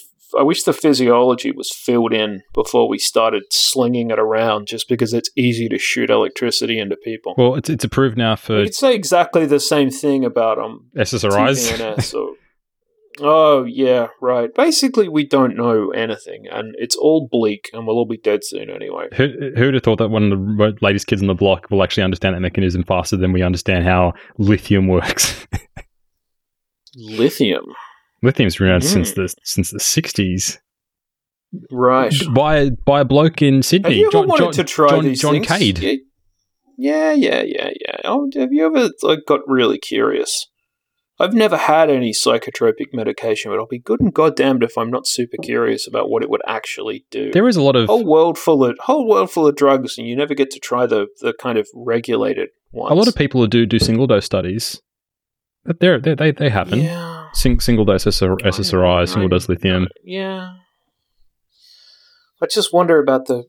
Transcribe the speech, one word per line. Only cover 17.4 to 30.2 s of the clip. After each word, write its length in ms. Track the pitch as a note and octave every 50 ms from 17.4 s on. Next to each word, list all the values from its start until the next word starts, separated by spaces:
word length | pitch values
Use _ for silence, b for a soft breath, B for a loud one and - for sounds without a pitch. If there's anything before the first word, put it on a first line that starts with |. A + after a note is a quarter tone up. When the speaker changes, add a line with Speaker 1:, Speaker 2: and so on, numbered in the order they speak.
| A2+ G#2+ G#2 G2+ - - -
Speaker 1:
and 120 | A#2 A2+
we'll 120 | A2+ A2
all 80 | A#2+ A#2
be 100 | A2 A2+
dead 220 | A2 - G#2+ G#2 G#2+ -
soon 240 | - - F#2+ G#2 G#2
anyway. 400 | F2+ - G#2 F#2+ F2+ E2+ E2+ - -
Speaker 2:
Who, 360 | A2+ C3+ C#3+ A#2 - C#3 C3 -
who'd 160 | A#2 B2 C#3 C3
have 100 | B2+ -
thought 140 | A#2 A2
that 100 | G#2 A2+ G#2+
one 140 | A2 A2 G#2+
of 60 | G2+
the 80 | G2
mo-, 360 | F#2+ F#2+ G#2 G#2+ G#2 G#2+ G#2+ G2+ G#2+
latest 280 | - G2+ G2+ G2 -
kids 140 | - A2 F#2+
on 60 | G2
the 60 | F#2+ F#2
block 320 | E2+ G2+ G2 F#2 - - -
will 140 | G#2 G2 F#2+
actually 200 | - - G#2+ F#2+
understand 320 | F#2 F2+ - - F#2+ F2+
that 40 | F2+
mechanism 440 | F#2 E2+ - G2+ F#2+ F2+ F2 F2+ F2
faster 340 | - F#2+ F2+ F2 - G#2
than 160 | F#2 F#2 F#2 F2+
we 80 | F2+
understand 420 | F#2 F2+ F2+ F2 - - F#2 F2+ E2+
how 300 | F#2 F2+ F2+ F2+ F2 - B B B B
lithium 500 | - G2+ G2+ G#2+ F#2+ - - G#2 G2 F#2+
works? 580 | F#2+ F#2 F2 - - - - - - - - - _
<laughs> 1400 | - - - _ _ - - _ _ _ _ _ _ _ _ _ _ _ _ _ _ _ _ _ _ _ _ - _
Speaker 1:
Lithium? 680 | B2 A2 G#2+ A2 A2 A#2+ D3 - - C3 G2+ E2 A1+ G1+ - - B B B B B B B _ _ -
Speaker 2:
Lithium's 340 | C3 - - A#2+ F#2 -
been 100 | - G2
around 140 | F#2 F2+ F2+ F2
since 280 | F2+ G2+ G2 E2 - -
Speaker 1:
Mm. 20 |
Speaker 2:
the, 200 | G2 F#2 F2 - - _
since 280 | - - G2+ F2+ -
the 80 | - -
sixties. 800 | - - - D#3 D#3+ - - -